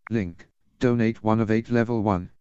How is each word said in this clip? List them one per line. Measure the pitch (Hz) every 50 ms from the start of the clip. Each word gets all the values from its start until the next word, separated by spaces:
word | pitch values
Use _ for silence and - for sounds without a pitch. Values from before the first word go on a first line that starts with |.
| _ -
link, | 110 117 95 87 82 - - - _ _ _ _ _ _
donate | - 123 120 120 113 113 113 - -
one | 110 110 113
of | 113 101
eight, | 110 113 113 -
level | 120 117 113 113 120 113 101
one. | 107 98 90 90 - - _